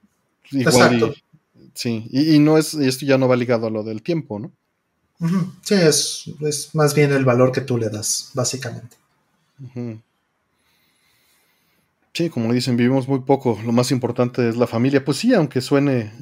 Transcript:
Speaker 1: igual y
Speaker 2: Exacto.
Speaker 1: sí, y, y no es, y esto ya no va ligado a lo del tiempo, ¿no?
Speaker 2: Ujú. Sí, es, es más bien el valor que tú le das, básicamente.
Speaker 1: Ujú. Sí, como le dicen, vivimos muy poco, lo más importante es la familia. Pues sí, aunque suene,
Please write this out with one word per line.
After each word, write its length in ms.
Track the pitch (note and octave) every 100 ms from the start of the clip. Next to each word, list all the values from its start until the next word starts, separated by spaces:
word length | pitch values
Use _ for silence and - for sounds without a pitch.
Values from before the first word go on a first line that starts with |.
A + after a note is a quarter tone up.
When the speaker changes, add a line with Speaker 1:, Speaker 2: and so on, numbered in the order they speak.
| _ _ _ _ _
Speaker 1:
igual 0 |
y 100 | C#3 A#2+ B2 A#2+ A#2
Speaker 2:
Exacto. 180 | A2 - _ _ _ A2+ C3 -
Speaker 1:
sí, 320 | A#2+ A2+ A2+
y, 260 | C3 D#3 D3+
y 40 |
no 180 | D3 D#3
es, 160 | D#3
y 140 | D#3 C3
esto 180 | C3 C#3+
ya 120 | C3
no 100 | C3
va 80 | B2
ligado 320 | B2 A#2 A2+
a 20 |
lo 140 | G#2+
del 180 | G#2+ A2
tiempo, 380 | - E3 - G#2
¿no? 120 | D3+ _ _ _ _ _ _ -
Speaker 2:
Ujú. 320 | E3 F#3+ - -
Sí, 140 | - G3+
es, 500 | D#3+ C#3+ - - - D3+
es 320 | D3+ C#3+ -
más 220 | D#3 D3 D3+
bien 160 | C#3+
el 140 | C#3 B2+
valor 260 | A#2+ B2+
que 100 | B2
tú 160 | - A#2+
le 120 | A2
das, 420 | G#2+ - - -
básicamente. 640 | B2+ B2 B2+ B2 A#2 A#2 _ _ _ _ _ _ -
Speaker 1:
Ujú. 360 | B2+ B2 A#2+ A2 _ _ _ _ _ _ _ _ _ _ _ _ _ _ _ _ _ _ _ _ _
Sí, 180 | - E3
como 200 | C3 A2+
le 60 | B2
dicen, 200 | B2+ A#2+
vivimos 320 | A#2+ C3+ B2+
muy 120 | C3+
poco, 380 | C3 C3 B2+ G#2
lo 80 | A2+
más 200 | A#2 B2+
importante 580 | C3 A#2+ A#2+ A#2+ B2 A#2
es 80 | A2+
la 100 | A#2+
familia. 380 | A2+ B2+ C#3 C3+
Pues 140 | C3+
sí, 140 | A#3
aunque 280 | A#3 D3 C3
suene, 500 | B2+ C#3+ C#3+ B2+ G#2+ A#2